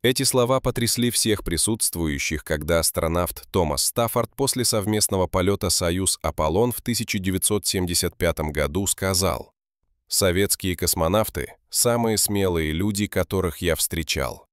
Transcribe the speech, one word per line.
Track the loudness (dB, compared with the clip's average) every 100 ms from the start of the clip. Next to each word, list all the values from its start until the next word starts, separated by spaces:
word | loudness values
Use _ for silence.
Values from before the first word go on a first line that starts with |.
Эти | 2 2
слова | 2 2 2 2
потрясли | 0 0 0 2 0
всех | 2 0 0
присутствующих, | 0 0 0 0 -2 -2 -2 -2 -4 -4
когда | -2 -4 2 2
астронавт | 2 0 0 0 -2 -6 -2
Томас | 0 2 0
Стаффорд | -2 0 0 0 -2 -2
после | -2 0
совместного | 0 0 0 0 2 0 0
полета | 2 2 0 0
«Союз-Аполлон» | 0 0 0 0 -2 -4 0 0 2 2
в | 0
тысяча | -4 -4 -2 -2
девятьсот | 0 0 0 0 0
семьдесят | -2 0 0 -2 0
пятом | 0 0 -2
году | -2 -2 0 -2
сказал: | -2 0 0 0 -2 -8 _ _ _ _ _ _
«Советские | 0 2 2 0 0 -2 -2
космонавты — | -2 0 2 2 0 -4 -8 -12 _
самые | 0 2 2 0 0
смелые | 0 2 2 2 0
люди, | 0 -2 0 -2
которых | -2 0 0 -2 -2
я | -2 0
встречал. | -2 -2 -2 -2 -4 -6 _